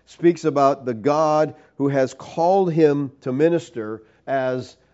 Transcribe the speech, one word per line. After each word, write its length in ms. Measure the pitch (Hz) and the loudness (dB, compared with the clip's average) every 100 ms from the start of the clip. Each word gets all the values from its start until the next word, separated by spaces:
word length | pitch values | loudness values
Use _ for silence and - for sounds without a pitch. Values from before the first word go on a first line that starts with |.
| _ | _
speaks 400 | - 170 160 156 | -2 0 0 0
about 400 | 143 139 139 123 | 2 2 2 -4
the 80 | |
God 640 | 113 113 151 156 151 156 - _ - | -4 0 2 2 2 0 -4 _ -4
who 100 | 139 | -2
has 260 | 139 131 | 0 -2
called 580 | - - - 170 196 185 | -4 -12 -2 2 2 2
him 400 | 160 156 143 139 - | 4 2 2 -4 -8
to 120 | 131 | -6
minister 680 | 131 160 170 - 123 107 110 - _ - | 0 2 0 -4 -10 -10 -10 -16 _ -6
as 500 | 135 131 127 113 - _ | -4 -2 -4 -8 -16 _